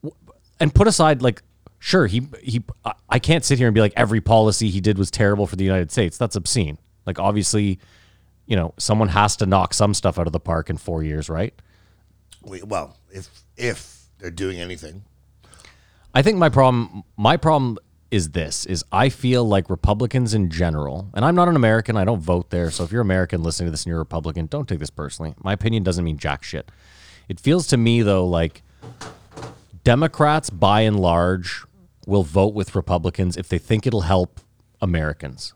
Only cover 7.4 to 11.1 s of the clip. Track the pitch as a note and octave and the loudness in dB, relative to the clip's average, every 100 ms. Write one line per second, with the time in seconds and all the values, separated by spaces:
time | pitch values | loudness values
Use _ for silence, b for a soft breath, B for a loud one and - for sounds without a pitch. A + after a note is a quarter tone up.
7.4 | F#2 G#2+ G2+ F#2 b b b b b b | 0 0 0 -2 b b b b b b
8.4 | - G2+ - - - G#2+ G#2 F2+ G#2 - | -4 -2 -2 -6 -2 0 2 4 2 2
9.4 | G2 F#2+ F2+ - G#2 G2 F#2+ F2 E2 D#2+ | 2 2 2 0 0 0 -2 -2 -4 -4
10.4 | - E2 - D#2 - E2 D#2 | -4 -4 -4 -8 -6 -6 -4